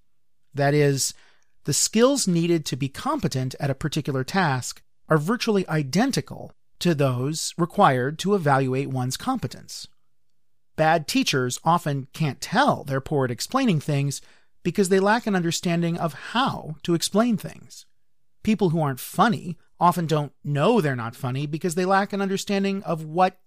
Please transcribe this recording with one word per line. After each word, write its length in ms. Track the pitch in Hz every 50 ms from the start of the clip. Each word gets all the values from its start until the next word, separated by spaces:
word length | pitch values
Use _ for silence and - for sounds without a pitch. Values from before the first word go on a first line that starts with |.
| _ _ _ _ _ _ _ _ _ _ -
That 200 | 135 139 143 143
is, 400 | 151 147 139 139 131 - - - - - _ _ _ _ _ _ - -
the 100 | - 147
skills 540 | - - - - 214 233 262 285 254 -
needed 380 | 190 175 170 165 170 170 165 147
to 100 | - -
be 140 | 127 139 131
competent 640 | - - - 269 311 294 - 165 - 139 127 131 - -
at 100 | 151 139
a 60 | 135
particular 480 | - - 151 - 160 139 - 131 131 131
task 560 | - - 196 185 151 131 127 107 - - - - _ _ _ _
are 100 | - 160
virtually 500 | 156 147 175 240 233 - 233 214 196 180 -
identical 800 | 156 156 147 131 - 185 247 277 - - - - - - - - - - _ _ - -
to 160 | - 175 165
those 580 | 139 143 131 127 123 127 143 160 156 - - -
required 600 | - 175 - - - 202 156 135 127 123 139 160
to 160 | - - 190 208
evaluate 560 | 196 160 143 139 135 139 127 127 131 143 131
one's 280 | 131 131 127 127 -
competence. 720 | - - 254 262 233 - 127 - - - - - - - - - _ _ _ _ _ _ _ _ _ _ _ _ _ _ _ _
Bad 320 | - 156 156 165 170 147
teachers 520 | - - 262 254 - - 135 127 123 - - -
often 440 | 160 170 170 - 156 143 139 131 - -
can't 280 | - 160 143 - -
tell 420 | - - - 226 294 254 143 - -
they're 160 | 143 135 135
poor 260 | - - 160 139 131
at 60 | 120
explaining 480 | 120 - - - - 262 277 240 175 147
things 420 | - - 147 139 139 143 135 - - - _ _ _ _ _ - -
because 260 | 170 160 - 196 175
they 100 | 196 190
lack 280 | 190 202 214 240 -
an 80 | 233 196
understanding 640 | 185 170 170 160 - - 185 170 170 170 170 170
of 160 | - 165 160 -
how 640 | - - - - 240 - - - - - - 156 - -
to 100 | - 170
explain 420 | 160 - - - 202 233 247 220
things. 500 | 165 - 165 - - - - - - - _ _ _ _ _ _ _ _ _ _ _
People 280 | - 214 220 - 208 175
who 100 | 151 170
aren't 200 | 151 139 131 123
funny 580 | - - - - 196 233 185 - - - 165 - _ _ _ -
often 280 | 165 175 170 180 170
don't 260 | 147 160 151 147 135 - _ -
know 360 | 143 147 139 151 208 247 226
they're 160 | 151 143 131
not 200 | 120 113 117 113
funny 300 | - - 123 127 135 147
because 300 | 147 156 156 - 185 156
they 100 | 190 185
lack 280 | 185 196 190 202 196 -
an 80 | 196
understanding 600 | 196 190 196 190 - - 202 196 196 196 196 196 -
of 200 | - 170 160 160
what 360 | 156 151 180 185 185 - _ _